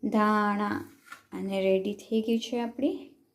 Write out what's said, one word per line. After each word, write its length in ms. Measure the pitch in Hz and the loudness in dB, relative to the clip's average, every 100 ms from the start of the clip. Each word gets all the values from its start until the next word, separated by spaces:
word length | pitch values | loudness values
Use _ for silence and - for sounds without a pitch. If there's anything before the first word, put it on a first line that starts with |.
ધાણા 840 | 214 214 208 214 208 208 208 208 - - - - _ | 0 2 4 4 2 0 -2 -4 -8 -18 -20 -20 _
અને 280 | 185 190 196 | -8 -4 0
રેડી 320 | 190 190 196 | 4 4 2
થઈ 280 | 208 - 226 | -6 -2 0
ગઈ 180 | 220 233 | 2 0
છે 220 | - 240 | 0 -4
આપણી 500 | 233 - 277 - - - _ | -4 -2 -2 -2 -10 -20 _